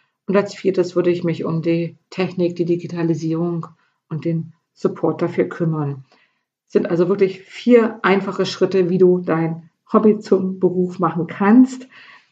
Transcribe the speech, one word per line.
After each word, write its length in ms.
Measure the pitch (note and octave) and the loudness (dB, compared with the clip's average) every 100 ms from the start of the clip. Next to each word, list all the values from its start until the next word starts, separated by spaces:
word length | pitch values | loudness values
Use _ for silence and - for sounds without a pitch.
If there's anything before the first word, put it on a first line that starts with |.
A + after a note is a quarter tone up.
| _ _ - | _ _ -2
Und 100 | F#3+ | 0
als 180 | G3+ | -2
viertes 420 | - F#3+ F#3 F3 F3 | -4 -2 0 0 0
würde 140 | F3 | 0
ich 120 | F3 | 0
mich 220 | F3 D#3+ | -2 -4
um 180 | - E3 | -4 -4
die 340 | D#3+ E3+ E3 - _ | -2 -2 -4 -10 _
Technik, 460 | - F3+ F3+ F3 F3 | -6 -4 -2 -2 -2
die 80 | |
Digitalisierung 1040 | E3+ E3+ E3+ E3+ E3+ D#3 D#3+ D#3+ F3 E3+ D#3+ _ _ _ _ | -2 -2 -4 -4 -2 -2 -4 -4 -4 -4 -8 _ _ _ _
und 160 | D#3 | -8
den 280 | E3+ E3 E3 - _ | -4 -4 -6 -14 _
Support 480 | _ F#3+ - E3 D#3+ | _ -4 -2 -4 -2
dafür 260 | E3+ F3 - | -2 -2 -4
kümmern. 560 | - E3 D#3 C#3+ C3+ - _ _ _ _ _ _ | -2 -2 -2 -4 -8 -14 _ _ _ _ _ _
Es 60 | |
sind 180 | G#3 - | -2 0
also 180 | E3+ F3 | 0 2
wirklich 320 | G3+ F#3+ - | 2 0 -2
vier 600 | - - - A#3+ A3 - | -16 -4 4 6 6 0
einfache 420 | F#3 G3 G3 F#3+ | 0 2 0 -2
Schritte, 460 | F#3 - F#3 F#3+ F3 | -4 0 0 2 2
wie 80 | F#3 | 4
du 200 | F3+ F3+ | 4 4
dein 520 | F3+ D#3+ E3 E3 - _ _ | 0 -2 -2 -4 -12 _ _
Hobby 280 | G#3+ G#3+ G#3+ | 2 4 2
zum 400 | - F#3+ F#3+ F#3+ | 2 0 0 -2
Beruf 400 | F3+ F3+ F3+ - | -2 0 -2 -2
machen 280 | E3+ D#3+ E3 | -2 -2 -6
kannst. 600 | - G3 A#3+ B3+ - - - - - _ | -2 4 6 6 2 -18 -20 -20 -20 _